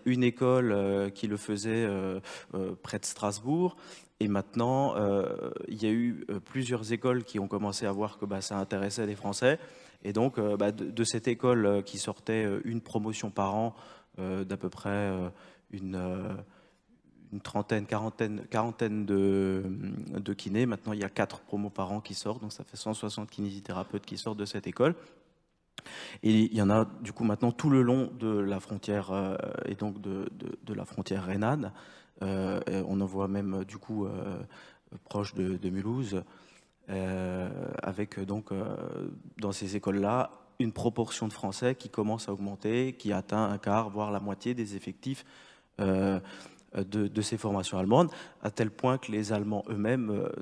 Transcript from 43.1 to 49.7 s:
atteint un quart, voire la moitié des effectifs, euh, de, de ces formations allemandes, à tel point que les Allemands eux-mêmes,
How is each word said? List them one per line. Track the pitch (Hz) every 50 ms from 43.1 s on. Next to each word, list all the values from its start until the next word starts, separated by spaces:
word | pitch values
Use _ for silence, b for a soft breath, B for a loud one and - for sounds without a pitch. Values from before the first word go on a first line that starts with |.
| 101
atteint | 92 92 - 104 107 110 101
un | 104 98
quart, | - 101 101 110 113 107
voire | 98 107 107 107 104
la | 98
moitié | 98 104 98 95 - 120 123
des | 123 113 101 104
effectifs, | 98 - - 95 - - 131 135 - b b b b b b b b b b _ -
euh, | 98 95 95 95 95 98 95 92 92 B B B B B B B B _ -
de, | - 98 92 101 107 104 101
de | - 107 104
ces | - -
formations | 107 - 110 101 98 92 - - 92
allemandes, | 92 95 113 143 180 165 B B B B B B -
à | 107
tel | - - 117 107
point | - - - 127 127
que | 127 - -
les | 107 107 107 101 110
Allemands | 104 104 104 104 101 -
eux-mêmes, | -